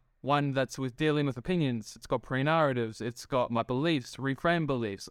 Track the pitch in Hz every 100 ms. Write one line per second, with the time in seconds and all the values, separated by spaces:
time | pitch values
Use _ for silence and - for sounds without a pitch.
0 | _ _ 127 143 143 135 131 - 131 117
1 | 156 151 143 123 147 180 139 120 - -
2 | - 127 - 131 143 165 151 123 113 107
3 | 113 - - 131 - 117 113 127 165 151
4 | 117 - 135 135 170 170 147 131 110 98
5 | -